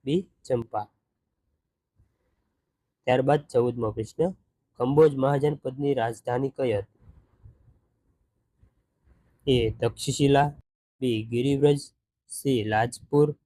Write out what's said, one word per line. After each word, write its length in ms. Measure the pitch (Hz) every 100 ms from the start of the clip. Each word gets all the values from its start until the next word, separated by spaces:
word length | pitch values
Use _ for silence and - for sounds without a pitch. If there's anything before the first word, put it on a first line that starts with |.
બી 180 | 131 170 - _
ચંપા. 420 | - 123 113 107 104 _ _ _ _ _ _ _ _ _ _ _ _ _ _ _ _ _ _ _ _ _ -
ત્યારબાદ 340 | 127 135 147 -
ચૌદમો 380 | 123 120 120 113
પ્રશ્ન, 300 | 107 110 - 170 185 _ _ _ -
કંબોજ 320 | 123 143 156
મહાજન 400 | 135 135 143 147
પદની 380 | 147 131 131 143
રાજધાની 640 | 127 117 113 - 123 135 -
કઈ 160 | 131
હતી? 300 | 104 101 _ - - _ _ - _ _ _ _ _ _ _ _ _ _ _ _ _ _ _ _ _ _ _
એ 100 | 143 123 110 110
તક્ષશિલા, 720 | 117 - - 127 139 139 143 - _ _ _ _
બી 180 | 131 110
ગિરિવ્રજ, 580 | 113 117 135 139 147 143 - _ _ _ _
સી 280 | - 139 127
લાજપુર 640 | 107 107 120 - - 147 151 143